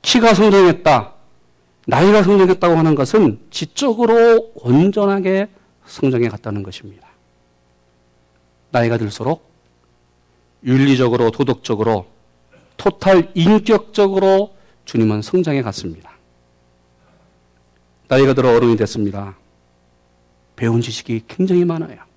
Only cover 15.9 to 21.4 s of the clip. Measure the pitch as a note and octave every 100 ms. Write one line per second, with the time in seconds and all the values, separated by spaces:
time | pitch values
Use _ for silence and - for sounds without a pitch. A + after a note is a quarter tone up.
15.9 | E2 - _ _ _ _ _ _ _ _
16.9 | _ _ _ _ _ _ _ _ _ _
17.9 | _ _ C3 C3+ C3 B2+ A#2 A#2+ A2 G#2
18.9 | A2+ G2+ G2 G2 F#2+ _ _ _ _ _
19.9 | _ _ _ _ _ _ - A#2 A#2 A#2+
20.9 | A2 - A2+ - -